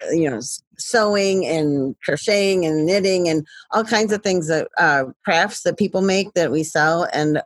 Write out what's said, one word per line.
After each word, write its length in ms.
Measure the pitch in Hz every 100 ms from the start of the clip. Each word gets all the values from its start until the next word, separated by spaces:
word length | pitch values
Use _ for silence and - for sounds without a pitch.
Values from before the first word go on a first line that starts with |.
| -
you 160 | 160 156
know, 80 | 117
s-, 260 | 135 - _ -
sewing 680 | - 240 214 208 196 190 139
and 480 | 160 151 143 135 -
crocheting 640 | - 151 - 202 196 190 165
and 200 | 156 156
knitting 420 | 196 196 185 175
and 180 | 156 151 - -
all 120 | 214
kinds 300 | 220 - 220
of 100 | 208
things 240 | 208 185 156
that, 220 | 160 - -
uh, 280 | 165 139 131 - -
crafts 380 | 165 202 -
that 140 | 175 165
people 240 | 196 190
make 300 | 190 190 196 -
that 160 | 156
we 120 | 143
sell. 420 | 156 156 151 170 175
And, 300 | 143 151 151